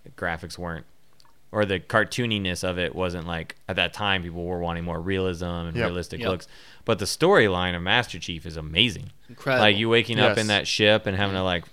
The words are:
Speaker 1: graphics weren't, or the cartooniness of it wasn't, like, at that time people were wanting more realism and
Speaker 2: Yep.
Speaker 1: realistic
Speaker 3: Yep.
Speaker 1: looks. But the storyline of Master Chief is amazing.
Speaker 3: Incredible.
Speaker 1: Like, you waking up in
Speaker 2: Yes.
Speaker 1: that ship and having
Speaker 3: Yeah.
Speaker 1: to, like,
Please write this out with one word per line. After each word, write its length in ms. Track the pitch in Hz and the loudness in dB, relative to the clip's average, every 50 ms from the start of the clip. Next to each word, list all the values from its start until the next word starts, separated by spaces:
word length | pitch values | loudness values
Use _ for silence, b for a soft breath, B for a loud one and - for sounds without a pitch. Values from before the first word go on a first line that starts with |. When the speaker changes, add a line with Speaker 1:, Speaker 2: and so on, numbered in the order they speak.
| - - - | -20 -20 -10
Speaker 1:
graphics 420 | - 92 87 82 82 90 82 - 87 | -6 -6 -6 -6 -6 -8 -12 -12 -10
weren't, 260 | 87 85 82 78 - - - - - - - - - - - - - - | -8 -8 -8 -10 -12 -16 -20 -20 -20 -20 -20 -20 -20 -20 -20 -20 -18 -6
or 120 | - 107 107 | -2 -2 0
the 140 | 98 95 87 | 0 0 -2
cartooniness 840 | - - 120 110 104 - - 127 120 113 107 104 95 90 87 - 92 | -2 0 0 0 2 0 -2 -4 -2 -2 -2 -2 -2 -2 -2 -2 -2
of 140 | 90 87 90 | -2 0 0
it 160 | 87 71 - | -2 -2 -2
wasn't, 300 | 87 92 87 87 87 80 87 | -2 -2 -2 -2 -4 -6 -6
like, 260 | 85 82 82 - - - - - | -6 -6 -6 -10 -14 -12 -10 -4
at 80 | 90 | -2
that 160 | 95 87 87 | 0 -2 -2
time 300 | - - 104 101 95 90 85 | -2 -2 0 0 0 0 -2
people 200 | 85 82 87 85 | -6 -8 -6 -6
were 140 | 87 90 87 | -4 -4 -2
wanting 260 | 87 85 85 85 85 | -2 -2 -2 -4 -4
more 160 | 87 82 82 | -4 -4 -4
realism 440 | 85 98 95 95 92 92 87 82 90 | -2 -2 0 0 0 -2 -2 -4 -4
and 300 | 87 87 87 85 85 82 | -4 -4 -4 -6 -4 -2
Speaker 2:
Yep. 100 | 120 113 | -2 -2
Speaker 1:
realistic 340 | 92 87 90 82 - 92 - | -2 -2 -4 -6 -6 -8 -4
Speaker 3:
Yep. 80 | 117 101 | -2 -2
Speaker 1:
looks. 200 | 92 82 - B B B B B B B B | -2 -4 -6 B B B B B B B B
But 140 | 117 110 90 | -2 0 0
the 60 | 98 | 0
storyline 720 | - - - 156 185 202 160 110 98 90 90 90 90 90 | -4 0 2 4 6 6 6 6 6 4 2 0 -2 -2
of 60 | 85 | -2
Master 360 | 87 92 110 123 113 - - 85 | 0 2 2 2 2 -2 -8 -10
Chief 280 | - - 82 80 85 | -10 -10 -10 -10 -10
is 100 | 85 78 | -10 -10
amazing. 540 | 80 78 78 80 92 120 117 87 90 98 - - - - - | -8 -8 0 2 4 4 4 2 -4 -10 -12 -16 -18 -20 -20
Speaker 3:
Incredible. 340 | 120 - - 139 131 123 107 | -20 -8 -2 0 2 4 6
Speaker 1:
Like, 100 | 107 101 | 6 4
you 140 | 104 113 113 | 4 2 4
waking 280 | 117 117 110 123 113 107 | 4 4 4 2 2 2
up 120 | 107 110 101 117 | 2 4 4 2
in 80 | 107 | 2
Speaker 2:
Yes. 0 | |
Speaker 1:
that 200 | 107 104 95 - | 2 2 2 2
ship 400 | - - - 107 104 110 107 - | 0 0 4 6 6 6 4 2
and 80 | 104 95 | 0 0
having 200 | 98 101 98 95 | 0 0 0 0
Speaker 3:
Yeah. 60 | 92 | 0
Speaker 1:
to, 40 | 92 | 0
like, 200 | 92 87 85 - - | 0 0 -2 -4 -8